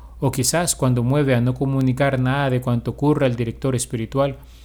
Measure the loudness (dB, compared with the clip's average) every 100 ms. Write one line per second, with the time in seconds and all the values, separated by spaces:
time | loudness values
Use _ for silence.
0 | -20 -4 -2 0 0 0 0 0 0 2
1 | 2 2 2 2 2 0 -2 2 0 2
2 | 0 2 0 0 0 0 0 -2 -2 0
3 | 2 4 2 0 -4 -2 -2 -2 -4 -6
4 | -4 -2 -2 -4 -16 -20